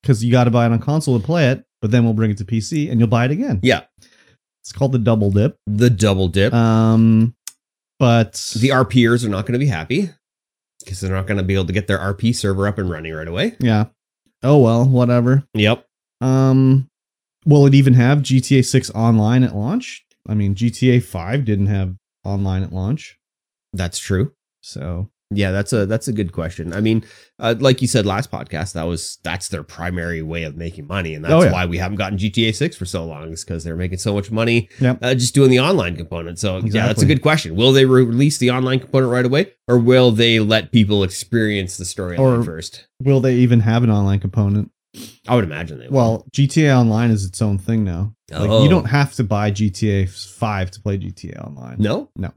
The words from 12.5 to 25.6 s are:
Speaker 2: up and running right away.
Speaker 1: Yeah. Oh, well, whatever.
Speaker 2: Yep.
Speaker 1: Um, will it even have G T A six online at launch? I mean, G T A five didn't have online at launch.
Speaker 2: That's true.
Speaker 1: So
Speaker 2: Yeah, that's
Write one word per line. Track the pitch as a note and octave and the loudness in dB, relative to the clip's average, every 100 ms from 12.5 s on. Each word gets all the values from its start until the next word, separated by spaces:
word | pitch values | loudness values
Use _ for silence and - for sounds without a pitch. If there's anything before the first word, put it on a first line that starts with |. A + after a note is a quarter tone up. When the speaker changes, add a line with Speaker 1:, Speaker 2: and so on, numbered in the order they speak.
| G2 G2+ | -2 -2
Speaker 2:
up | G2+ | -2
and | F#2 | -6
running | D#2+ D#2+ | -6 -10
right | D#2+ D#2+ | -10 -8
away. | F2 G3+ A3+ | -4 -6 -2
Speaker 1:
Yeah. | B2 G#2+ A2 _ _ _ _ _ | 0 2 0 _ _ _ _ _
Oh, | B2+ D3 | 2 4
well, | A#2 A#2 | 6 4
whatever. | C3+ B2 B2 B2 A#2+ C3+ - | 2 2 2 2 2 2 0
Speaker 2:
Yep. | A2 G#2 A#2+ _ _ _ _ | 0 2 0 _ _ _ _
Speaker 1:
Um, | B2+ C3 C3 C3 C3 C3+ C3 _ _ _ _ _ E3 | 0 2 4 4 4 4 0 _ _ _ _ _ 4
will | D3 C#3 | 6 8
it | |
even | C3+ C3+ | 6 6
have | B2 A#2+ D3 | 6 4 2
G | C3 C3 | 2 0
T | - C3+ | 2 2
A | |
six | B2+ C3 - | 4 0 -2
online | - A2+ A2 G#2+ B2 | -2 2 2 2 2
at | B2+ | 0
launch? | G2+ G#2+ A3+ B3 - _ _ - | -2 -4 -6 -8 -18 _ _ -6
I | |
mean, | G#2 G2+ | -4 -2
G | F#2+ A#2+ | -2 -2
T | - B2+ | 0 2
A | B2 | 2
five | - F2+ E2+ C3 | 0 -10 -6 -4
didn't | A#2+ G2+ G2+ | -2 -2 0
have | G2+ F#2+ F#2+ _ _ | -2 -4 -8 _ _
online | G2 G2+ G2 F#2+ | -8 -4 -2 -4
at | F#2+ | -4
launch. | F#2 F#2+ D3+ - _ _ _ _ _ _ | -6 -6 -6 -10 _ _ _ _ _ _
Speaker 2:
That's | F#2 F2 - | -8 -8 -8
true. | - F#2+ B2 _ _ _ | -4 -2 -2 _ _ _
Speaker 1:
So | - - D2+ E2+ G#2 _ _ | -18 -14 -10 -8 -10 _ _
Speaker 2:
Yeah, | G2+ G2 | -4 -2
that's | F#2+ | -2